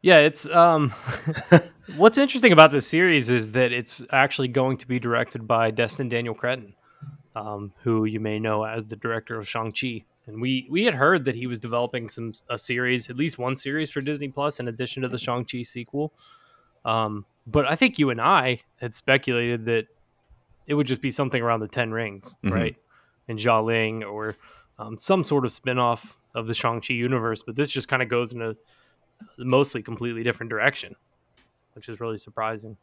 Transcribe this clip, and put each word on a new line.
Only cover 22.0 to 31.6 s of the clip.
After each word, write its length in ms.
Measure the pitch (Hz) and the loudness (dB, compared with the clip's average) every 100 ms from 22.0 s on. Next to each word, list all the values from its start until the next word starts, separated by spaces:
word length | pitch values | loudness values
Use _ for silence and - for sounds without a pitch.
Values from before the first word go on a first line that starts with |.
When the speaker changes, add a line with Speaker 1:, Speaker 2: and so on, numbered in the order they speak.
| 113 98 - - | -6 -10 -18 -6
Speaker 2:
Mm-hmm. 120 | 104 92 | -2 -2
Speaker 1:
right? 200 | - - _ _ _ _ - | -2 -6 _ _ _ _ -12
And 100 | 110 | -4
Jia 280 | 113 113 110 | 2 2 2
Ling 360 | 113 110 113 104 | 0 0 -4 -10
or, 320 | 104 107 - - - _ - | -8 -10 -10 -18 -20 _ -18
um, 180 | 107 110 | -16 -8
some 280 | - 190 156 | 0 0 2
sort 180 | 147 | 0
of 80 | 127 | 0
spinoff 640 | - 131 127 123 117 - - _ | -4 -4 0 0 0 -6 -20 _
of 140 | 117 113 | -10 -6
the 60 | |
Shang-Chi 400 | 113 120 117 - | -2 -2 -2 -4
universe. 480 | 120 123 131 113 110 | -2 0 0 -2 -4
But 160 | - 113 | -8 -4
this 120 | 143 | -4
just 200 | 143 - | -4 -2
kinda 160 | 131 120 | -2 0
goes 260 | 120 120 | -2 -2
in 100 | 120 | -6
a 140 | 113 110 _ _ _ _ _ _ - - | -8 -10 _ _ _ _ _ _ -20 -10
mostly 460 | 127 127 143 120 | 2 2 2 -2
completely 400 | 107 113 120 113 | -8 -8 -6 -4
different 260 | 117 117 117 | -4 -4 -6
direction, 460 | 110 123 - - - _ _ _ _ _ _ | 0 0 0 -14 -18 _ _ _ _ _ _